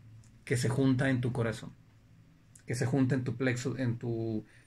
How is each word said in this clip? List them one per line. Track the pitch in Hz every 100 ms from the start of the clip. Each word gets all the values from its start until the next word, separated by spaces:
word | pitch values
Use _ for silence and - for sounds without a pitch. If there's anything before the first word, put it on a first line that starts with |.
| - - - - -
que | 120
se | 123
junta | 123 135 127 135
en | 127
tu | 123
corazón, | 120 113 107 - - - - - - - - - - -
que | 120
se | 123
junta | 139 131 135
en |
tu | 123 -
plexo, | 131 123 139 127
en | 123 113
tu, | 120 113 113 107 - -